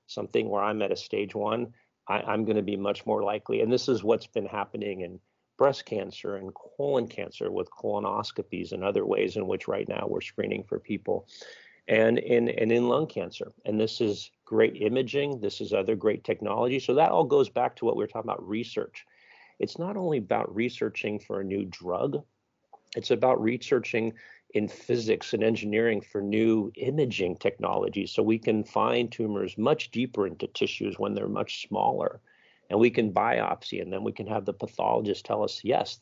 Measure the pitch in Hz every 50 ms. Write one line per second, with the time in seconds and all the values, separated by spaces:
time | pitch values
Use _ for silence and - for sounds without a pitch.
0 | _ - - 110 101 98 - 117 110 104 104 101 101 107 107 107 101 98 98 -
1 | - - 107 101 104 95 - 107 104 104 110 120 120 117 - _ _ _ _ _
2 | _ - 101 - - - 104 110 110 107 107 107 95 98 104 98 98 101 101 -
3 | - 110 107 - 101 101 107 107 - - 113 113 117 113 127 120 - - - 104
4 | 95 110 113 110 - - - 113 98 95 110 101 98 - - 110 104 104 95 92
5 | 90 87 92 92 _ _ _ _ _ _ _ - 135 139 131 - - - - 101
6 | 95 95 - - - 101 101 98 95 95 - - - - - - 143 143 139 123
7 | 117 120 - - 87 85 - - - 95 98 95 90 - - - - 107 104 104
8 | 104 98 104 107 104 - - - 98 - - 87 87 - 101 92 95 98 101 101
9 | 95 101 98 101 101 92 95 107 98 95 95 90 - - 98 101 104 - - -
10 | 104 - 92 90 - - - - 101 98 104 101 101 - - - - - 104 95
11 | - 98 95 95 - - - - - - - - - - - _ _ - 117 110
12 | 113 110 120 123 - - 120 117 120 120 - - 110 110 117 120 123 120 123 143
13 | 160 151 - 104 90 - - - - - - _ - 104 107 107 110 110 - -
14 | 117 104 101 - - - _ _ _ - 113 110 113 113 - - 104 107 123 131
15 | 135 120 139 143 143 143 139 117 104 98 - - 107 104 104 98 95 107 113 95
16 | 101 107 101 - - - - - - 104 101 113 120 123 131 135 - - 127 143
17 | 165 - - - 156 120 143 143 127 - - 123 123 127 - - 120 117 - -
18 | 107 107 - 113 107 113 98 98 90 92 107 113 117 - - 107 - - - -
19 | - _ _ _ _ - - - - - _ - - - - - 170 190 208 196
20 | 180 165 151 127 98 - 117 110 107 - 90 110 120 120 120 - 113 107 - -
21 | - 107 104 104 - - 101 98 98 95 98 98 101 92 87 - 87 90 90 101
22 | 127 143 139 147 - _ _ _ _ _ _ _ _ _ - - _ _ - 117
23 | - - 123 107 127 131 127 - 110 113 123 123 - - 139 120 110 - - 117
24 | 113 113 110 - - - - - _ - - 107 107 101 - - - - 120 120
25 | 113 107 107 - - - 120 101 110 110 113 110 107 104 104 110 117 117 110 101
26 | - - - 101 101 101 104 110 113 113 113 110 101 - - - - 131 143 156
27 | 143 123 95 - 92 90 90 - - - - - - 95 95 95 98 90 - 101
28 | 92 92 - - 107 107 113 113 - 120 110 107 104 - - 107 107 120 120 123
29 | 120 113 - - 113 107 104 101 98 90 - 107 110 139 156 - - - - 117
30 | 127 123 - 107 98 90 82 - - - - - 104 101 - - 104 101 95 101
31 | 104 101 104 104 104 101 104 101 101 - - - - - - 98 98 - 131 -
32 | - - - - _ _ _ _ _ _ _ _ _ - 92 107 120 123 117 131
33 | 113 104 90 101 104 117 123 117 101 85 80 - - - - 95 85 87 95 98
34 | 107 110 - - 104 104 107 107 98 101 - - - - - - - 110 117 117
35 | 110 101 95 - - - 110 107 107 104 - - - 107 135 - - - - -